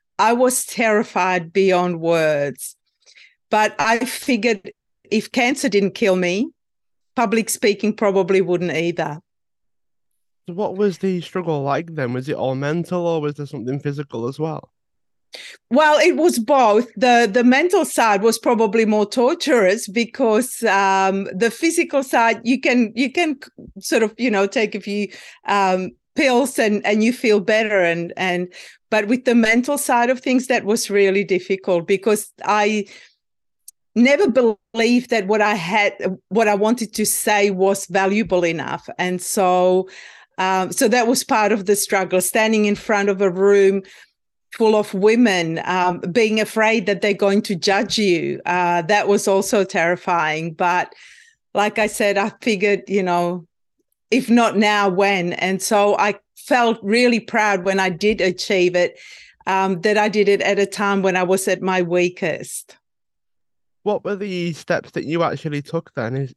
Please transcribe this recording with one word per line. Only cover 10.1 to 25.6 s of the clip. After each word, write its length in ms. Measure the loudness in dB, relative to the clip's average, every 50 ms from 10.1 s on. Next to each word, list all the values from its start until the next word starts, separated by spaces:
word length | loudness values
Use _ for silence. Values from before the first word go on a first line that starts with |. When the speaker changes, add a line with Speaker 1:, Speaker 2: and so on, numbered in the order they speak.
| _ _ _ _ _ _ _ -12
Speaker 2:
So 60 | -8
what 220 | -6 -6 -6 -2
was 220 | 0 0 0 0 -2
the 220 | -4 -4 -4 -4
struggle 420 | -6 -6 -8 -6 -4 -4 -4 -2 -2
like 340 | -2 -2 -4 -4 -6 -8
then? 160 | -6 -6 -4 -4
Was 160 | -6 -6 -6
it 80 | -6
all 180 | -4 -4 -4 -4
mental 540 | -4 -4 -4 -4 -4 -4 -4 -4 -4 -2 -2
or 120 | -2 -2
was 140 | -4 -4 -6
there 120 | -8 -10
something 340 | -12 -12 -10 -8 -6 -6 -6
physical 480 | -6 -6 -6 -8 -10 -10 -8 -8 -8 -8
as 100 | -6 -6
well? 320 | -6 -8 -8 -10 -14 -18 _ _ _ _ _ _ _ _ _ _ _ _ -20 -20 -20 -20 -20 -20 _ _
Speaker 1:
Well, 280 | 2 4 4 4 4 4
it 180 | 4 4 4
was 220 | 4 2 2 2 0
both. 500 | 0 2 4 4 6 6 4 4 2 0 -2
The, 340 | 0 2 4 4 4 4 2
the 140 | 2 4 4
mental 400 | 4 4 4 4 2 2 2 0
side 380 | 0 0 0 2 2 2 2 2
was 160 | 2 0 0
probably 480 | 0 0 0 2 2 2 2 2 2
more 180 | 2 2 0 0
torturous 840 | 0 0 0 2 2 0 0 0 2 2 4 4 4 2 0 -4
because, 760 | -4 -4 -2 -4 -2 -2 -2 0 2 2 2 0 -2 -4 -4 0
um, 640 | 0 2 2 2 2 2 2 2 2 0 -2 -4 -6 -4
the 160 | -2 -2 -2
physical 520 | -2 -2 -2 -2 0 0 -2 0 0 -2 -2
side, 380 | 0 0 2 2 2 0 0 0
you 140 | -2 -2 0
can, 340 | 0 2 2 2 2 0 0
you 180 | -2 -4 -2 -2
can 240 | -2 -2 -2 -4 -6 -12
c-, 80 | -18 _ -20 -20 -20 -20 -16
sort 220 | -6 -2 0 0 0
of, 120 | -2 -2
you 140 | -4 -2 -2
know, 160 | 0 0 0
take 280 | -2 0 -2 -2 -2 -4
a 60 | -8
few, 280 | -8 -6 -6 -6 -6 -6 -10 -14 -20 -20 -20 -12 -6
um, 440 | -2 0 0